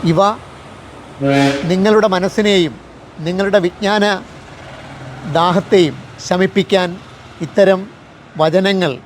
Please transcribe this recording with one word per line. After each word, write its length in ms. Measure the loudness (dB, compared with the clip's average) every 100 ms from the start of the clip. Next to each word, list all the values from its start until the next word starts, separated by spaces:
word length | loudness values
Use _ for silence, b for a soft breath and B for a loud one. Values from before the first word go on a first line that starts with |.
| 0
ഇവ 80 | 2 2 0 -12 -20 -20 -20 -20 -20 -20 -6 0 2 2 0 -2
നിങ്ങളുടെ 400 | 0 4 4 2 0
മനസ്സിനെയും 580 | -2 -2 2 2 0 -4 -20 -20 -20 -10 -6
നിങ്ങളുടെ 320 | -4 0 2 0
വിജ്ഞാന 360 | -2 -2 0 0 -2 -8 -20 -20 -20 -20 -20 -18 -18 -16 -14 -4 0
ദാഹത്തെയും 560 | 2 0 2 2 2 -2 -16 -16 -6
ശമിപ്പിക്കാൻ 640 | -2 0 0 0 0 0 -6 -16 -20 -20 -12 -6
ഇത്തരം 340 | 2 4 2 -2 -18 -20 -20 -20 -2
വചനങ്ങൾ 480 | 0 2 0 0 0 -2